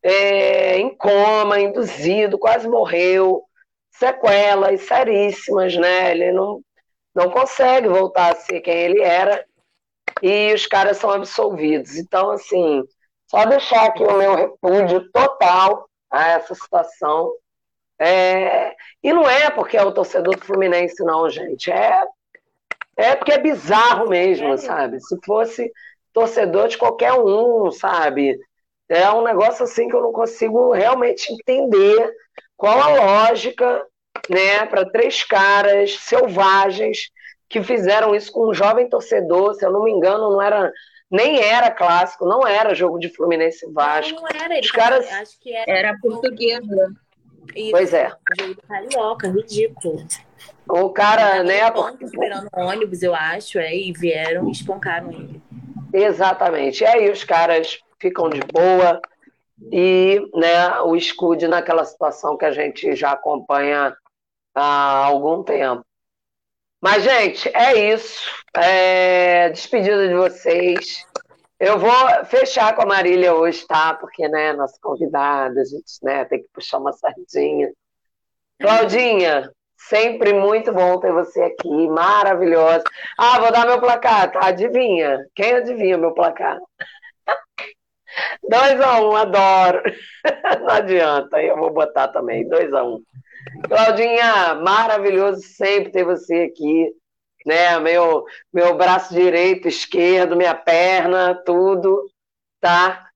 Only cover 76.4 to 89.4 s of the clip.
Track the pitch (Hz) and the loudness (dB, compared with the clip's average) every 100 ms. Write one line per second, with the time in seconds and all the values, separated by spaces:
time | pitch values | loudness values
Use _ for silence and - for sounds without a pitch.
76.4 | - - - - - - - - 359 147 | -8 -18 -8 -6 -6 -6 -8 -8 -10 -4
77.4 | 143 151 285 - _ _ _ _ _ _ | -2 -2 -4 -8 _ _ _ _ _ _
78.4 | _ _ 202 226 214 208 247 208 175 143 | _ _ 2 2 2 0 0 2 2 0
79.4 | 131 _ _ _ - 214 226 226 208 202 | -4 _ _ _ -2 0 0 0 2 2
80.4 | 202 214 220 190 180 180 185 165 175 196 | 2 0 0 2 2 2 0 0 -2 -2
81.4 | 175 - - 147 165 156 175 202 196 175 | -2 -4 -4 -2 0 0 2 2 2 2
82.4 | 180 165 160 165 165 - - - 233 247 | 2 4 4 2 -2 -10 -14 -2 2 4
83.4 | 233 233 233 247 240 233 247 214 185 185 | 4 2 2 2 2 0 2 2 2 0
84.4 | 185 180 233 247 247 175 147 135 139 - | -2 0 -2 0 0 0 0 -4 -6 -4
85.4 | 208 247 233 240 190 175 165 160 170 - | 0 0 -2 -2 -2 0 -2 0 -2 -2
86.4 | 160 - - _ - - - _ - - | -8 -8 -14 _ -20 -20 -20 _ -8 -8
87.4 | _ - - _ _ _ _ - - - | _ -18 -18 _ _ _ _ -10 -10 -10
88.4 | - 226 269 262 269 233 214 214 214 196 | -2 2 4 4 2 4 2 2 2 2